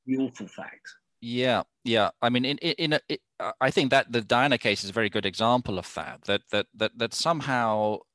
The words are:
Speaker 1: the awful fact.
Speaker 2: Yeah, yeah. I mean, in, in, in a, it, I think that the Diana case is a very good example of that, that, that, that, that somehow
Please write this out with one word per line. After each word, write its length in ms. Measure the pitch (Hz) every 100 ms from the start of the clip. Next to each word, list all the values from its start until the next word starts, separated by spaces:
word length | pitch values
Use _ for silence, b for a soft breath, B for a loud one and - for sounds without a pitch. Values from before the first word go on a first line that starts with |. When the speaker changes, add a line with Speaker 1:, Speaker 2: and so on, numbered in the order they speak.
| -
Speaker 1:
the 120 | 131
awful 280 | 135 - 98
fact. 420 | - - - - - _ _
Speaker 2:
Yeah, 440 | 120 120 127 110 - _
yeah. 280 | 123 113 98 -
I 60 | 120
mean, 160 | 123
in, 140 | 131 143
in, 160 | 170 -
in 140 | 160
a, 80 | 151 -
it, 120 | 135 _ - 87 -
I 120 | 131
think 180 | - -
that 220 | 135 120
the 80 | 117
Diana 360 | 101 120 143 123
case 280 | 117 101
is 60 | 101
a 20 |
very 180 | 104 104
good 160 | 110 98
example 500 | 90 113 123 120 95
of 160 | -
that, 280 | - 76 - -
that, 160 | 101 -
that, 140 | 104 - -
that, 200 | 110 120
that 160 | 113
somehow 840 | - 165 165 135 127 117 107 107 107 -